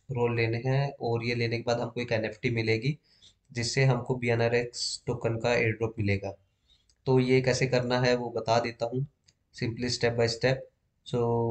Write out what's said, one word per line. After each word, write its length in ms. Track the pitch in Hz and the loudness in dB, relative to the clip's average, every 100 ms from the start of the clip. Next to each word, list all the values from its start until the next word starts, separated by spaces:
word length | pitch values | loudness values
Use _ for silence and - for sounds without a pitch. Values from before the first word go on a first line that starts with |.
| - | -8
role 240 | 120 120 117 | -2 0 2
लेने 220 | 113 117 | 0 0
हैं 360 | 131 135 143 - | 0 0 0 -4
और 220 | 120 113 | -2 -2
ये 120 | 117 117 | -2 -2
लेने 220 | 117 117 | -2 -2
के 60 | |
बाद 160 | 120 120 | -2 -2
हमको 220 | 120 123 | -2 -6
एक 100 | 120 | -2
एनएफ़टी 380 | 110 107 - 131 | -2 -2 -4 -2
मिलेगी, 500 | 117 113 113 135 156 _ _ - _ _ | 0 0 0 0 -4 _ _ -20 _ _
जिससे 320 | 120 117 139 | -6 -2 2
हमको 320 | 131 117 120 127 | 4 2 -2 -2
बीएनआरएक्स 880 | 120 117 117 120 120 - - - - | 0 2 2 2 0 -6 -8 -6 -6
token 320 | 113 113 113 | -2 -2 0
का 160 | 120 | 0
airdrop 420 | 120 117 110 113 - | 2 2 0 -2 -2
मिलेगा। 320 | 101 98 98 - _ _ _ _ _ _ - | 0 0 -2 -10 _ _ _ _ _ _ 2
तो 140 | 131 | 2
ये 220 | 127 131 | 4 4
कैसे 260 | 127 123 131 | 4 0 0
करना 320 | 127 123 123 | 0 0 2
है 160 | 123 123 | 2 2
वो 140 | 117 | -2
बता 300 | 113 113 117 | -4 2 2
देता 260 | 120 - 117 | 2 -2 -4
हूँ 220 | 127 143 _ _ _ _ - | -2 -4 _ _ _ _ -6
simply 260 | 117 117 123 | -6 -4 -4
step 220 | - 117 | 0 0
by 160 | 117 117 | 2 0
step। 280 | - 127 131 - _ _ _ - | 2 0 0 -6 _ _ _ -6
So, 100 | 120 117 117 117 | -2 0 0 0